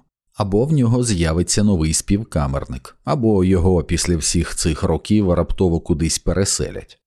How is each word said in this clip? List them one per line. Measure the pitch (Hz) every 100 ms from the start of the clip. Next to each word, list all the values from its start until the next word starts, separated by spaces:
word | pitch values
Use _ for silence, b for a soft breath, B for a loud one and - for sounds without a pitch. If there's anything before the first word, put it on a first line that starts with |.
| _ _ _
Або | - 101 101
в | 139
нього | 156 117 123
з'явиться | 120 92 82 80 87 -
новий | 104 92 78
співкамерник, | 80 - 101 117 - 71 67 - 65 - -
або | - 151 113 101
його | 92 95 87 87
після | 73 82 - 85
всіх | - 87 80 -
цих | 85 78
років | 90 80 - 107 98
раптово | 85 85 - 95 85
кудись | - 78 80 -
переселять. | - 87 101 - 90 95 - -